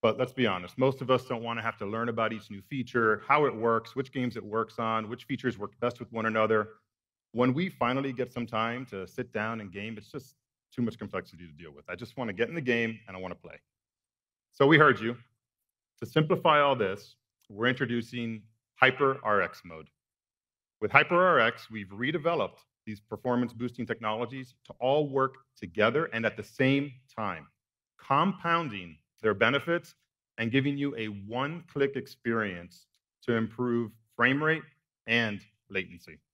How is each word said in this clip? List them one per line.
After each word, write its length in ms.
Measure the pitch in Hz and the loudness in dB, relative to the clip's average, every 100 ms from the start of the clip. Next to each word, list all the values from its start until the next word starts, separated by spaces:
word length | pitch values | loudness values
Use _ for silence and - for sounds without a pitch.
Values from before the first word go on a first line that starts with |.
But 140 | 113 107 | 2 0
let's 160 | 127 | -2
be 120 | - 117 | 0 0
honest, 320 | 90 90 - | 0 -6 0
most 220 | 131 131 | 0 0
of 80 | 123 | 0
us 140 | 127 | 0
don't 180 | 127 117 | 0 -8
wanna 200 | 117 117 | -6 -4
have 160 | 113 - | -6 -6
to 80 | 101 | -6
learn 240 | 110 120 | -4 -4
about 240 | 113 110 | -2 -2
each 180 | 110 - | -4 -12
new 100 | 101 | -16
feature, 600 | - 139 123 123 113 104 - | -10 -8 -2 2 2 2 2
how 200 | 147 143 | 4 4
it 100 | 107 | 2
works, 400 | 117 113 110 131 | 2 0 -2 -8
which 160 | 135 | -6
games 240 | 139 123 113 | -4 -4 -6
it 80 | |
works 340 | 101 110 110 - | -6 -4 -4 -4
on, 300 | 113 113 107 | -2 -2 -4
which 160 | 123 | -12
features 340 | - 131 127 98 | -8 -4 -4 -4
work 220 | 101 _ | -10 _
best 220 | 120 117 | -4 -4
with 100 | 92 | -10
one 140 | 113 110 | -4 0
another. 460 | 110 107 110 107 - _ _ _ _ _ | 2 4 4 2 -10 _ _ _ _ _
When 220 | 113 127 | 2 2
we 160 | 131 185 | 2 -2
finally 420 | - 120 131 139 | 0 0 0 -4
get 220 | 123 123 | -6 -6
some 120 | - 113 | -6 -4
time 400 | 110 113 123 127 | -2 -2 -4 -8
to 200 | 98 90 | -10 -10
sit 240 | - 123 | -10 -6
down 300 | 110 110 113 | -4 -4 -6
and 100 | 101 | -10
game, 260 | 95 107 107 | -10 -10 -10
it's 140 | 107 | -12
just 240 | 147 - _ _ _ _ - | -16 -16 _ _ _ _ -4
too 60 | |
much 180 | 117 110 | -4 -4
complexity 480 | 101 92 87 82 87 | -8 -8 -10 -18 -20
to 60 | |
deal 180 | 76 82 | -18 -18
with. 140 | 71 - | -18 -12
I 60 | 90 | -12
just 220 | 120 - | -10 -6
wanna 160 | 117 | -6
get 160 | 95 120 | -2 -2
in 40 | |
the 60 | 165 | -2
game 400 | 123 117 113 113 - | 0 0 0 -4 -14
and 80 | 92 | -12
I 40 | |
wanna 160 | 92 87 | -10 -12
play. 200 | 82 76 _ _ _ _ _ _ _ _ _ | -16 -20 _ _ _ _ _ _ _ _ _
So 160 | _ 139 | _ 6
we 100 | 156 | 8
heard 220 | 151 110 | 6 4
you. 160 | 110 120 _ _ _ _ _ _ _ _ | -2 -8 _ _ _ _ _ _ _ _
To 40 | 113 | -2
simplify 540 | 156 156 160 165 147 | 0 2 2 4 6
all 160 | 143 131 | 4 4
this, 400 | 98 101 - _ _ _ _ | 0 -2 -10 _ _ _ _
we're 200 | 101 120 | -2 -2
introducing 760 | 127 127 120 117 123 117 110 - _ _ _ | 0 -2 -2 -4 -8 -8 -8 -14 _ _ _
Hyper 440 | 131 127 139 131 | 2 4 0 0
R 180 | 107 104 | 2 2
X 200 | 85 - | 2 -4
mode. 240 | 87 80 76 _ _ _ _ _ _ _ _ _ | -16 -16 -18 _ _ _ _ _ _ _ _ _
With 100 | 214 | 4
Hyper 240 | 139 151 175 | 4 6 4
R 240 | 185 151 | 6 6
X, 320 | 113 120 - | 4 2 -12
we've 160 | 110 92 | -12 -10
redeveloped 720 | 98 127 165 151 165 95 - _ _ - | -6 -4 -2 -2 0 -2 -6 _ _ -14
these 140 | 107 | -14
performance 540 | _ 107 127 123 120 | _ -6 0 0 0
boosting 320 | 117 120 120 117 | -4 -8 -8 -8
technologies 680 | 117 110 110 120 131 127 _ _ | -4 -4 -4 -6 -8 -16 _ _
to 80 | - | -4
all 260 | 123 143 143 | 0 2 2
work 280 | 135 131 131 _ _ | 0 0 -2 _ _
together 540 | 85 87 107 135 165 | -10 4 4 4 -2
and 140 | 113 113 | -2 -2
at 100 | 110 | -4
the 80 | |
same 480 | 101 - 131 139 143 127 _ - | -16 2 4 4 0 -10 _ -6
time, 320 | 104 82 - _ _ _ _ _ | -6 -6 -12 _ _ _ _ _
compounding 1000 | - 139 180 190 170 170 160 104 87 76 _ _ | 0 2 2 0 0 0 0 -8 -12 -18 _ _
their 120 | 110 | 0
benefits 640 | 98 110 139 170 170 - _ _ _ _ - | 4 4 2 0 -4 -4 _ _ _ _ -6
and 140 | 117 | 0
giving 260 | 131 135 143 | 2 2 -2
you 160 | 143 113 | -4 -4
a 80 | 110 | -8
one-click 920 | 101 101 117 139 170 - 147 139 131 | -8 -8 -6 -6 -8 -10 -2 -2 -2
experience 920 | - - 120 113 104 87 87 - _ _ _ _ | -10 -6 -2 0 -2 -6 -14 -20 _ _ _ _
to 140 | - 117 | -2 0
improve 540 | 113 - 123 117 113 - _ - | 0 -2 0 0 -2 -10 _ 2
frame 260 | 120 139 | 2 4
rate 200 | 156 160 - _ _ _ - | 2 0 -4 _ _ _ 0
and 320 | 117 113 101 - _ _ | 0 0 -4 -10 _ _
latency. 480 | 98 90 85 - 78 _ | -6 -6 -14 -20 -20 _